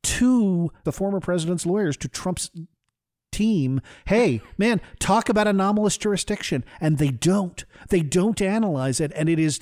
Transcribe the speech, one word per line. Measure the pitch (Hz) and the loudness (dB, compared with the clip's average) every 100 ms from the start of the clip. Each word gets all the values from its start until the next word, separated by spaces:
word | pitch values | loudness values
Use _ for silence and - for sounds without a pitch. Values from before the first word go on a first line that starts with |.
to | - - 247 247 202 175 165 - 160 | -6 2 4 4 2 2 -2 -4 -6
the | |
former | - 196 196 | -4 -2 -2
president's | - 180 160 175 170 | -2 -2 0 -2 0
lawyers, | 202 180 139 | 0 0 -2
to | 147 | -8
Trump's | - 185 175 - 170 160 _ _ _ _ _ _ | -6 -6 -6 -8 -12 -18 _ _ _ _ _ _
team. | - 220 196 131 131 - - - | -2 2 2 2 -2 -4 -10 0
"Hey, | 214 220 113 - - | 2 2 0 -4 -2
man, | 220 214 - - | 0 0 -4 -6
talk | - 214 - | 0 0 2
about | 214 214 | 2 2
anomalous | 196 196 214 214 - | 2 2 2 0 0
jurisdiction." | 214 196 - 208 - 139 - - | -2 -2 -4 -6 -4 -6 -6 -4
And | 156 147 | 0 2
they | 147 | 0
don't. | 120 156 202 180 - - - - | 0 0 0 -2 -8 -18 -20 -2
They | 190 | 0
don't | 147 180 202 208 | 2 0 0 0
analyze | 190 220 214 143 135 127 | 0 0 0 0 -2 -2
it. | 147 - | -4 -2
And | 156 | 0
it | 160 | 2
is, | 160 135 | 0 -2